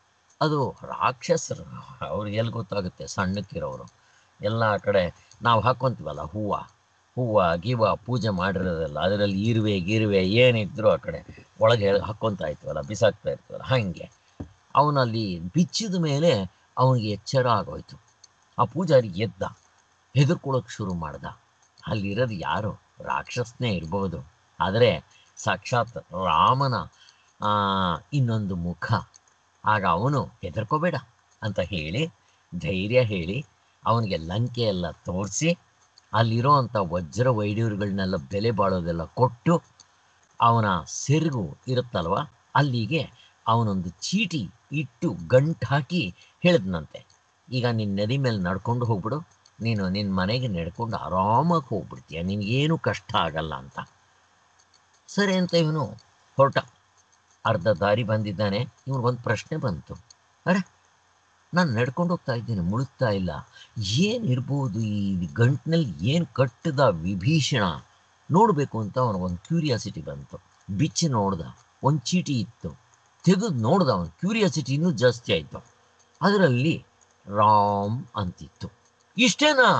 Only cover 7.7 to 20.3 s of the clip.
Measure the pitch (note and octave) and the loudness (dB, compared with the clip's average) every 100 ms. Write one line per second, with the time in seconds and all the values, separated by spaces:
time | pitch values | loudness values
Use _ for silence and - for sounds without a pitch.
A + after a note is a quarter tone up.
7.7 | B2 G#2 D#2+ - B2 G#2+ F#2 F#2 F#2+ F#2 | 0 2 0 -2 -2 0 0 0 0 -2
8.7 | D#2+ D#2 D2+ F2 G2+ G2+ F#2+ A2 A2+ G#2+ | -2 -4 -2 0 2 0 0 0 2 2
9.7 | G2 F2 A2 A2 G2 F#2 A2+ B2+ A2+ G2+ | 0 0 0 2 2 4 6 6 4 -2
10.7 | - G#2+ E2 - D#2+ - - - - A2 | 0 2 2 -2 -10 -12 -20 -14 2 4
11.7 | A2+ G2 G2+ F2+ A2 A2 F#2+ D#2 D2 - | 4 4 2 0 -4 -4 -2 -6 -8 -8
12.7 | D2+ C#2+ G#2+ G#2+ - - C#2 - - - | -8 -6 2 2 2 -6 -8 -10 -10 -2
13.7 | B2+ G2 - - _ _ - - _ _ | 0 0 -6 -12 _ _ -16 -16 _ _
14.7 | - D3 C#3+ A#2+ A2+ G#2 F2 F2+ D#3 E3+ | 2 4 4 0 0 -4 -6 -2 0 0
15.7 | - A3 F3+ D#3 C#3 E3+ G#2 F#2 _ _ | -2 -4 -2 0 2 2 2 -2 _ _
16.7 | - C3 B2 G#2+ G2+ - C3+ B2 G#2+ F2+ | 2 2 2 0 -4 -2 0 2 0 -2
17.7 | E2+ - - _ _ _ _ _ - A#2+ | -10 -14 -20 _ _ _ _ _ -4 -2
18.7 | D3+ F3+ C3+ A2+ F2 G#2+ - - - _ | -2 4 4 4 -2 -6 -4 -8 -10 _
19.7 | _ _ _ _ B2+ C#3 | _ _ _ _ 2 2